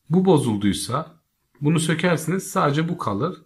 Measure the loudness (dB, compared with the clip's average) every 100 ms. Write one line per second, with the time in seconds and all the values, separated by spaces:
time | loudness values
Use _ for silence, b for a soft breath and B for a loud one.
0 | -2 2 4 4 4 0 0 -2 -4 -6
1 | -6 -16 _ _ _ -4 0 0 0 0
2 | 0 0 -2 -4 -4 -2 0 0 -2 -2
3 | -4 -2 -4 -6